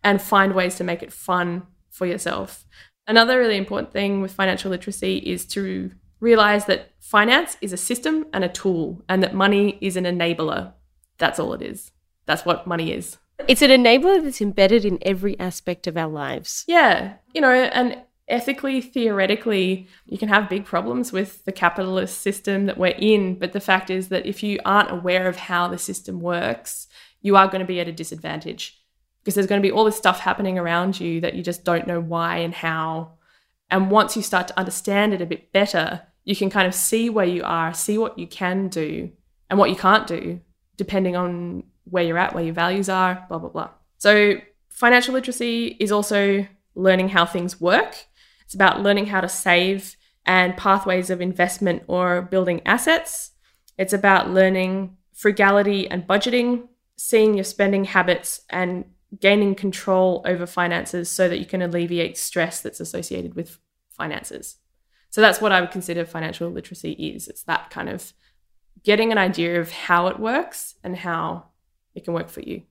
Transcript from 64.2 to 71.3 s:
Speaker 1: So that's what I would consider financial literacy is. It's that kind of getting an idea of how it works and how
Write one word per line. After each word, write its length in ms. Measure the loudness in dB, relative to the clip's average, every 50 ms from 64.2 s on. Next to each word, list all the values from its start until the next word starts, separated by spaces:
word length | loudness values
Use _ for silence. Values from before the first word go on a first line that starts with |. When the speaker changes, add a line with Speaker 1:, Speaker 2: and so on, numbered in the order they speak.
| -10 -12 -16 -14 -16 -18 -20 _ _ _ _ _ _ _ _ _ _ _
Speaker 1:
So 120 | 0 4
that's 180 | 4 4 4 4
what 120 | 2 2 2
I 80 | 2
would 100 | 2 0
consider 340 | -6 -10 -8 -6 -6 -6 -6
financial 440 | -6 -6 -8 -8 -8 -6 -8 -8 -8
literacy 420 | -8 -10 -12 -14 -18 -12 -10 -10
is. 360 | -10 -8 -10 -10 -10 -12 -16 -16
It's 140 | -18 -18 -6
that 260 | -4 -4 -4 -4 -8
kind 180 | -12 -10 -10 -8
of 220 | -10 -12 -14 -16 _ _ _ _ _ _ _ _ _ _ _ _ _ _ _
getting 280 | 2 4 4 4 2
an 60 | 2 2
idea 420 | 2 2 0 -2 -2 0 0 -2
of 120 | -4 -4
how 360 | -8 -12 0 2 4 4 4 2
it 120 | -2 -2
works 560 | -4 -2 -2 -2 -4 -4 -10 -14 -14 -14 -16 _ _
and 120 | -10 -10 -8
how 480 | -6 -6 -4 -4 -4 -6